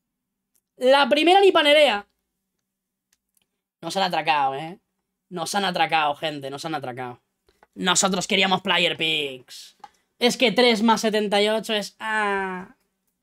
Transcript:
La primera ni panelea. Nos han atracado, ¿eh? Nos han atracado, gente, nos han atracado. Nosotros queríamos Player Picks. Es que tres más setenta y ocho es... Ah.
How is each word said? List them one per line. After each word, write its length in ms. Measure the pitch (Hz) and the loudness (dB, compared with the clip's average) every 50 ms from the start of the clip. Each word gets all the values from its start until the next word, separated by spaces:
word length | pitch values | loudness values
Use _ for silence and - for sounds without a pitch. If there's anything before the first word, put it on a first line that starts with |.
| _ _ _ _ _ _ _ _ _ _ _ _ _ _ _ | _ _ _ _ _ _ _ _ _ _ _ _ _ _ _
La 320 | - 254 254 269 277 277 233 | -2 2 4 4 4 4 2
primera 320 | 285 294 311 330 370 392 | 2 2 4 6 6 6
ni 120 | 403 381 - | 6 6 4
panelea. 540 | 330 302 285 294 311 302 254 214 202 202 _ _ _ _ _ _ _ _ _ _ _ _ _ _ _ _ _ _ _ _ _ _ _ _ _ _ _ _ _ _ _ _ _ _ _ | 4 4 6 6 6 6 4 2 -2 -6 _ _ _ _ _ _ _ _ _ _ _ _ _ _ _ _ _ _ _ _ _ _ _ _ _ _ _ _ _ _ _ _ _ _ _
Nos 160 | - 165 165 | -12 -8 -2
han 60 | 190 190 | -2 -2
atracado, 520 | 180 175 160 151 165 156 147 139 135 135 | 0 -2 -2 0 0 0 0 0 -2 -2
¿eh? 220 | 139 160 160 190 - _ _ _ _ _ _ _ _ _ _ | -4 -8 -10 -14 -16 _ _ _ _ _ _ _ _ _ _
Nos 240 | 180 175 160 - - | -10 -10 -8 -4 -4
han 100 | 202 196 | -2 -2
atracado, 500 | 185 180 170 165 156 160 156 151 147 147 | -2 0 0 -2 0 2 0 0 0 -2
gente, 340 | - 165 160 151 143 135 135 | -4 -6 -8 -8 -8 -10 -12
nos 160 | 139 143 - | -12 -10 -10
han 80 | 165 160 | -8 -8
atracado. 480 | 147 135 127 123 127 127 123 127 _ _ _ _ _ _ _ _ _ _ _ _ | -8 -8 -10 -12 -10 -12 -12 -14 _ _ _ _ _ _ _ _ _ _ _ _
Nosotros 520 | 202 185 185 175 - - 190 190 180 175 | -6 -2 0 0 2 0 0 0 -2 -4
queríamos 340 | - 202 190 190 190 185 180 | -2 0 0 2 2 0 -2
Player 380 | - 202 175 175 175 165 156 139 | 0 0 0 2 2 0 -2 -2
Picks. 800 | 160 160 156 151 147 139 131 127 123 _ - - - - _ _ - - _ _ _ _ _ - | -4 -4 -2 -4 -4 -6 -10 -14 -18 _ -20 -20 -20 -20 _ _ -20 -20 _ _ _ _ _ -2
Es 180 | 233 240 - | -2 -2 0
que 160 | - 254 226 185 | 2 0 2 2
tres 300 | 247 240 240 226 202 226 | 4 2 2 2 2 2
más 180 | 226 220 214 | 2 2 2
setenta 400 | - 220 202 214 214 202 208 202 | 0 -2 -2 -2 -2 0 0 0
y 80 | 208 214 | 0 0
ocho 240 | 220 220 - - 220 | 0 -2 -4 -4 -6
es... 240 | 208 196 - _ _ | -6 -6 -8 _ _
Ah. 800 | 220 220 214 214 208 202 196 196 190 190 185 185 185 - - _ _ _ _ _ _ _ _ _ | -10 -6 -4 -4 -2 -2 -2 -4 -4 -6 -8 -10 -12 -16 -20 _ _ _ _ _ _ _ _ _